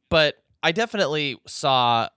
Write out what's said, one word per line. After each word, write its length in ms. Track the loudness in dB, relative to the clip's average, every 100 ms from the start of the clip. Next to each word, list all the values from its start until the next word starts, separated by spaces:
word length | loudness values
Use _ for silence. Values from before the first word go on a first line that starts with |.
| _
but 260 | 2 2 -2 _ _
I 80 | -2
definitely 640 | -2 -4 -2 -2 -2 -4 -6 -12
saw 600 | -4 0 2 2 0 -2